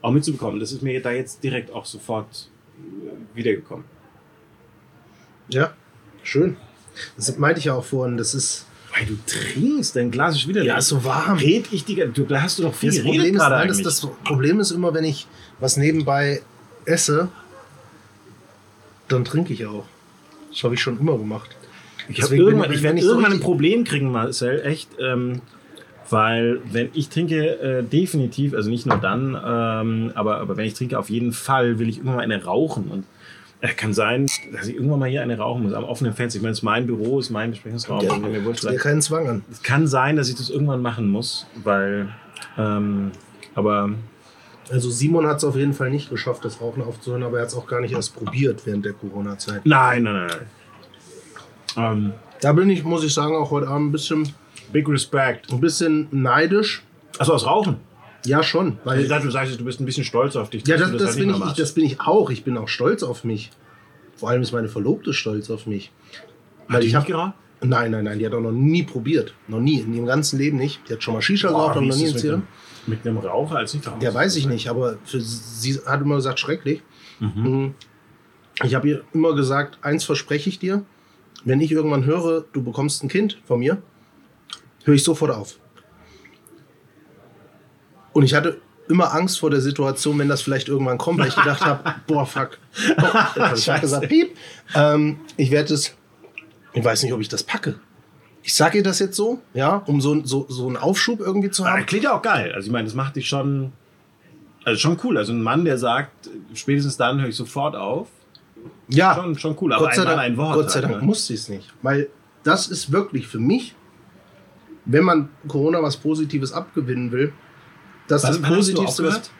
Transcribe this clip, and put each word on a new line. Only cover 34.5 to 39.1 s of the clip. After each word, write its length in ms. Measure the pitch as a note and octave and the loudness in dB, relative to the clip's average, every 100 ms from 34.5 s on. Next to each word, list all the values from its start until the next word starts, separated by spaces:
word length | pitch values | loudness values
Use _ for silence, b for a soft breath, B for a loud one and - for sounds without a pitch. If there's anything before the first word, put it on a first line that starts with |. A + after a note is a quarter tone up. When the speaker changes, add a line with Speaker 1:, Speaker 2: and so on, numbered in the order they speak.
Speaker 1:
dass 160 | - G#2 | -10 -8
ich 60 | |
irgendwann 240 | - C#3 C#3+ | -4 0 0
mal 100 | C3 | 0
hier 140 | C#3 | -2
eine 160 | B2 A2 | -4 -4
rauchen 240 | G#2+ B2 | -4 -2
muss, 100 | G#2 | -2
am 120 | G#2+ | -4
offenen 280 | A#2 A#2 B2 | -6 -2 -2
Fenster. 240 | G#2 A#2+ G#2+ | -2 -4 -4
Ich 60 | |
meine, 100 | A2 | -4
es 60 | G#2+ | -2
ist 40 | |
mein 240 | G#2+ A2 B2 | 0 0 0
Büro, 320 | A2 A2 C3+ | -2 0 -2
es 60 | B2 | -2
ist 40 | |
mein 220 | G#2+ A2+ | -4 -4
Besprechungsraum, 520 | A#2 A2 A#2 A2+ G#2 | -6 -10 -10 -4 -2
Speaker 2:
Ja, 60 | G2+ | 0
Speaker 1:
also 100 | G2+ | 0
mir 220 | G#2 G#2+ | -2 -4
wurscht. 160 | G#2 A#2 | -4 -4
Speaker 2:
tu 60 | A2 | -4
dir 80 | B2+ | -2
keinen 240 | D3 D3+ | 0 0
Zwang 260 | D3 | 0